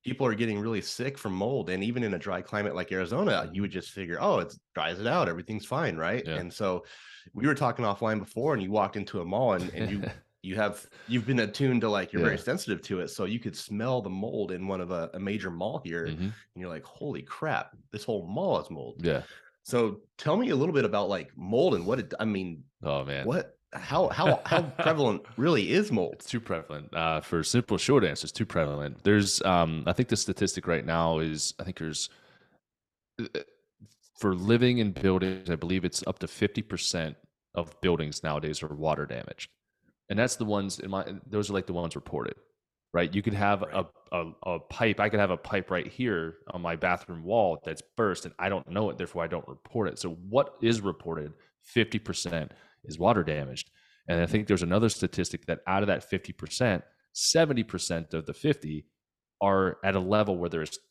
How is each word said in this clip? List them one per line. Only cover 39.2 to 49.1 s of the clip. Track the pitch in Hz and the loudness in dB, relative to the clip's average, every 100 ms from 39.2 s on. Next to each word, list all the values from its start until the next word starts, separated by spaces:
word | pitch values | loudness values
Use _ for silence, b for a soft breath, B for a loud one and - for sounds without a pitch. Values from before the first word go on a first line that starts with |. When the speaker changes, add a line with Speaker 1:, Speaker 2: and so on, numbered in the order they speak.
| - - - _ _ _ _ _ _ | -10 -14 -16 _ _ _ _ _ _
Speaker 2:
And | 101 | 0
that's | 123 - | 0 0
the | 107 | 0
ones | 101 98 - | 0 -2 -6
in | 98 | -6
my, | 98 - 98 - | -4 -6 -10 -4
those | 104 101 | -2 0
are, | |
like, | 98 92 | -2 -2
the | |
ones | 87 85 | -4 -4
reported, | 73 - 73 58 - _ _ _ _ _ | -6 -6 -6 -6 -8 _ _ _ _ _
right? | 87 87 | 0 2
You | 95 | 2
could | 107 | 0
have | 101 101 101 | 2 4 4
Speaker 1:
Right. | 90 98 85 _ _ | 0 -2 -4 _ _
Speaker 2:
a, | 90 | -4
a, | 82 - 92 | -4 -8 -6
a | 85 | -6
pipe. | - - 113 98 | -6 0 2 4
I | 104 | 2
could | 107 | 4
have | 101 | 4
a | 87 | 2
pipe | - 101 90 | 0 -2 0
right | 90 80 | -2 -2
here | - 123 90 82 82 - | -4 0 0 -2 -8 -12
on | 87 | -6
my | 85 82 | -4 0
bathroom | 92 87 - 82 | 2 0 -2 -10
wall | 82 117 95 78 | 2 4 4 2
that's | - 80 - - | -6 -10 -8 0
burst, | 107 87 87 | 0 0 -6
and | - | -4
I | 92 | -2
don't | 95 - | -2 -2
know | 92 107 | -2 -2
it, | 62 | -2
therefore | 87 | -6